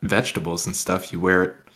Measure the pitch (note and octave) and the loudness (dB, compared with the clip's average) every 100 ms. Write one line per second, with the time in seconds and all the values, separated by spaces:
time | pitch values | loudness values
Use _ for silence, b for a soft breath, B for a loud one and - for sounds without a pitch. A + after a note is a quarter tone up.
0 | G2+ G2 A#2+ F#2 E2 E2+ F2+ - - F#2 | 0 0 0 -4 -4 -4 -4 -6 -2 -2
1 | - F2 F#2 F#2 F#2 - _ | -2 -2 4 4 4 -2 _